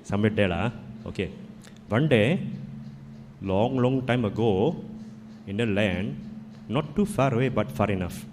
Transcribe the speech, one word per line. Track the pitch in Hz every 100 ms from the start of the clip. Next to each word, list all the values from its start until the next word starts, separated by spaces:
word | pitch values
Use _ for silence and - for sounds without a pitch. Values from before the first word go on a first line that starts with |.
Submit | - 101 107 104
data. | 98 85 107 - - - -
Okay. | 101 90 - - - - - -
One | 107 156
day, | 127 104 175 - - - - - - - - - -
long, | 98 95 120 131
long | 123 131 123
time | 123
ago, | 107 95 113 95 123 - - - - - - - -
in | 101
a | 117
land, | 98 107 90 107 139 - - - - -
not | 113 151
too | - 202
far | - 135
away, | 117 131
but | 104 107
far | - 104
enough. | 98 87 - -